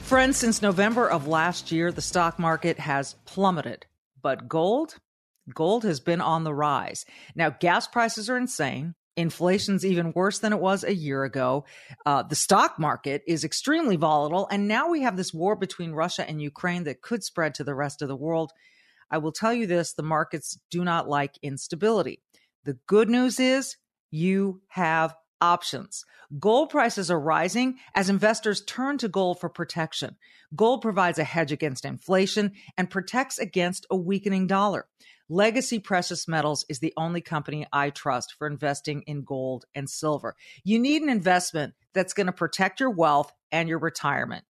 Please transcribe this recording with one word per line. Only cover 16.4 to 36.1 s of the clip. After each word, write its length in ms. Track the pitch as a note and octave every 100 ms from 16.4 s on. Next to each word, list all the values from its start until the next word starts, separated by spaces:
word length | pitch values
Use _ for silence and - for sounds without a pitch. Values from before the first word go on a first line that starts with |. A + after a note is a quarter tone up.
Ukraine 420 | D3 C#3+ F3+ F3
that 180 | D#3+ B2+
could 220 | - A3+
spread 320 | - - D#3 C#3
to 80 |
the 100 | C#3+
rest 280 | C3+ C#3+ -
of 60 | C#3+
the 80 | C3+
world. 360 | D3+ E3 D#3 _ _ _ _ _ _
I 80 | D#3
will 140 | D#3
tell 220 | D3+ A3
you 120 | A#3+ A3
this, 280 | F3 E3
the 100 | -
markets 560 | D#3 D#3 D#3+ D#3+ - - _
do 140 | E3+
not 260 | F3+ E3+ -
like 300 | C#3+ C#3+ -
instability. 800 | D3 C3+ - D#3+ G3+ A3+ C#3+ - _ _ _ _ -
The 120 | C#3 -
good 240 | G#3 A3
news 300 | A#3+ B3+ -
is 380 | B3+ C4 C4 - _ _ _
you 520 | D#3 F3 F#3+ G3 F#3 _
have 480 | - E3+ D#3+ D#3+ D#3+ _ _
options. 640 | F3 E3+ - C#3 - - - - - D3
Gold 300 | G3 A#3 D#4
prices 420 | D4 A#3 A3+ E3+
are 80 | E3+
rising 600 | C#3+ D#3 E3+ A#3 B3+ C4 -
as 160 | - F#3+
investors 520 | G3 G#3+ A3 A3 G3
turn 360 | - - C4+ C#4+
to 100 | A#3
gold 320 | F#3 F#3 F3+
for 80 | E3+
protection. 680 | - E3 - D#3+ - C#3 - _ _ _ D3
Gold 260 | A3 B3+
provides 380 | A3+ G3 F3+ E3
a 60 | D3+
hedge 260 | E3 D#3
against 320 | D3 D#3 C3
inflation 720 | C#3 C3 - F#3+ F#3+ G#3+ G3+ G3+ - -
and 120 | F3+
protects 480 | G3 F#3+ A#3+ C4 -
against 480 | F#3+ F#3 F3 F#3 -
a 80 | F#3+
weakening 500 | F3 G3 G3 F#3+ F#3
dollar. 380 | G3 G#3 E3 - _ - - _
Legacy 520 | E3 G#3+ A#3 B3+ A#3
Precious 480 | - F#3 F3